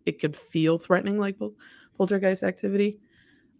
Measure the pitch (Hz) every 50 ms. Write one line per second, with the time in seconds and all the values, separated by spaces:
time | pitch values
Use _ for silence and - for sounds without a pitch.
0 | _ - 156 - - - 151 - - - - 165 160 156 165 170 - - 185 180
1 | 196 202 202 208 202 196 196 - 208 208 214 - - - - - - _ _ _
2 | 196 185 202 196 190 190 190 185 - 190 185 - - 202 196 202 202 208 208 -
3 | _ _ _ _ _ _ _ _ _ _ _ _